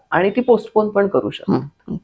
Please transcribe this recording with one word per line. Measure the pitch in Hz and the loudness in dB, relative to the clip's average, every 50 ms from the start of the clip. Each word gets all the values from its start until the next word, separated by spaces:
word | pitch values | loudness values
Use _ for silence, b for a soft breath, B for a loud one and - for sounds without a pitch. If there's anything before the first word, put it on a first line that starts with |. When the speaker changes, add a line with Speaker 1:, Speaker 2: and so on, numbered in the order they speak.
| _ - | _ -4
Speaker 1:
आणि | - 165 185 208 | 0 0 0 0
ती | - 254 | 0 0
पोस्टपोन | 247 247 226 220 - - - 214 214 208 | 2 4 2 2 2 0 0 0 0 0
पण | 208 202 202 | 0 0 0
करू | 196 - 131 104 101 | 2 0 0 -2 -2
शकता. | - - - - 143 | -6 -6 -4 -2 -2
Speaker 2:
हम्म. | 131 135 143 - _ _ - - 170 | -2 -4 -6 -14 _ _ -12 -12 -4